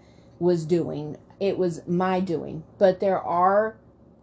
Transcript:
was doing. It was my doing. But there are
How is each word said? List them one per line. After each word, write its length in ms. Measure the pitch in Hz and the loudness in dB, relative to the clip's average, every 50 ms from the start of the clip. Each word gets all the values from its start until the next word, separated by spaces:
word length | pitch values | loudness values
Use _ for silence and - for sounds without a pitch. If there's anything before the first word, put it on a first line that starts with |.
| - - - - - - - - | -20 -20 -20 -20 -20 -20 -10 -2
was 260 | 170 180 180 170 156 | 0 2 2 0 0
doing. 500 | 151 175 170 156 - 151 147 151 151 - - - _ - _ | 0 0 0 0 -2 -6 -8 -8 -10 -12 -14 -16 _ -10 _
It 180 | 196 196 - - | -2 -2 0 0
was 300 | 185 180 160 - - - | -2 -2 -2 -6 -6 -4
my 320 | 175 175 185 185 185 180 | -2 0 0 0 0 -2
doing. 460 | 190 185 165 147 - 69 - 160 165 - - - | -2 -2 -4 -4 -6 -8 -12 -12 -14 -16 0 4
But 220 | 208 185 185 185 | 4 4 4 2
there 220 | 208 196 185 170 | 0 0 0 0
are 560 | - - 170 175 180 190 196 208 220 220 226 - _ - _ _ - - - _ | -2 -2 0 2 4 4 4 4 2 0 -4 -10 _ -20 _ _ -20 -20 -20 _